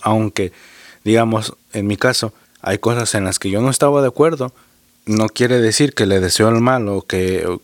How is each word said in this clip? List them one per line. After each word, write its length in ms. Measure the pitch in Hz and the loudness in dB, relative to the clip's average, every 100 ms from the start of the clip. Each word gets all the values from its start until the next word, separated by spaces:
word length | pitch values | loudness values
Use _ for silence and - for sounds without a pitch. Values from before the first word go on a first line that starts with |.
aunque, 480 | 107 110 107 - 92 - - - - - | -2 0 0 -4 -6 -8 -20 -20 -20 -8
digamos, 500 | 104 113 117 110 107 - _ | 0 2 2 -2 -4 -12 _
en 140 | 104 101 | -6 -4
mi 100 | 101 | 0
caso, 360 | 127 - 110 - _ _ | 0 0 -4 -10 _ _
hay 160 | 95 101 | -6 -2
cosas 380 | 113 120 110 104 | 0 0 -2 -2
en 80 | |
las 160 | 95 - | -2 -4
que 100 | 98 | -2
yo 120 | 101 | 0
no 80 | 135 | 0
estaba 300 | 127 143 143 | 2 2 2
de 60 | 131 | 0
acuerdo. 460 | - 160 147 127 - _ _ _ _ - | 2 0 0 -8 -12 _ _ _ _ -2
No 200 | 107 110 | 0 0
quiere 300 | - 120 123 | 0 2 2
decir 340 | 113 - 143 - | 2 2 0 0
que 100 | 101 | 2
le 140 | 98 | 2
deseo 300 | 90 - 107 | 2 2 2
el 120 | 117 | 4
mal 260 | 123 131 101 | 2 0 -2
o 140 | 98 | -6
que, 440 | - 95 92 92 87 | -4 -4 -2 -2 -4
o 120 | 90 | -6